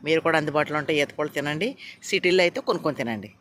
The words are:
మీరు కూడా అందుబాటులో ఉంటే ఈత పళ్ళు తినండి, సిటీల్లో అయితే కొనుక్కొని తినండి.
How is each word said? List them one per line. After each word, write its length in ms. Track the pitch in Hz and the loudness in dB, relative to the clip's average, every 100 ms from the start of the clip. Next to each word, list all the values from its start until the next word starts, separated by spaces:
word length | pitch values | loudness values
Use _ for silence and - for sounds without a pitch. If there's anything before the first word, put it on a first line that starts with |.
| 151 | 2
మీరు 140 | 160 165 | 2 4
కూడా 120 | 160 | 2
అందుబాటులో 360 | 151 147 147 151 | 2 0 0 -2
ఉంటే 120 | 143 156 | 0 0
ఈత 120 | 143 - | 0 -2
పళ్ళు 140 | 151 147 | -4 -2
తినండి, 320 | 143 151 214 277 - - - | -4 -2 -4 -6 -18 -16 -4
సిటీల్లో 340 | 190 180 185 175 | 0 2 4 4
అయితే 140 | 175 - | 0 -2
కొనుక్కొని 320 | 190 156 139 | 0 -2 -2
తినండి. 280 | 117 110 98 _ | -4 -6 -10 _